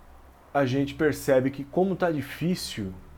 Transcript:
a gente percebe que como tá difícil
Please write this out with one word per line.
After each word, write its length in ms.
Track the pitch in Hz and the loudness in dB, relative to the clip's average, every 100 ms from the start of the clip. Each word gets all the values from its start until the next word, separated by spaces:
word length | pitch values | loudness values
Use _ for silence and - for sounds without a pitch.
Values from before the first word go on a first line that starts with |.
| - - - - - | -20 -20 -20 -20 -2
a 120 | 143 | 0
gente 300 | 131 139 139 | 2 2 0
percebe 560 | - 156 135 - 131 135 | 2 0 2 2 4 2
que 140 | 139 | -4
como 280 | 139 170 190 | -4 0 0
tá 160 | 180 180 | 2 0
difícil 840 | 151 120 - 165 180 - - 95 92 - | 0 -4 -4 -2 -2 -4 -6 -8 -8 -18